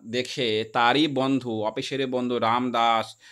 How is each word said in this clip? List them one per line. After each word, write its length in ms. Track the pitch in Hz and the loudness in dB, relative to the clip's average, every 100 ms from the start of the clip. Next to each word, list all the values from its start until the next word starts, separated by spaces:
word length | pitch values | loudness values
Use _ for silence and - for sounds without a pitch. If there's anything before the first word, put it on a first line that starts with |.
| 113 | -8
দেখে 640 | 120 127 - 120 107 110 | -6 -4 -4 -2 -2 -2
তারই 340 | 123 120 135 156 | 2 4 4 2
বন্ধু, 560 | 131 135 135 120 110 | 0 0 0 -2 -2
অফিসেরই 420 | 107 135 135 135 131 | -2 -4 -6 -4 -2
বন্ধু 340 | 127 123 120 | -2 -2 0
রামদাস 760 | 113 120 127 117 117 113 110 - - | 2 2 2 2 2 2 -2 -10 -20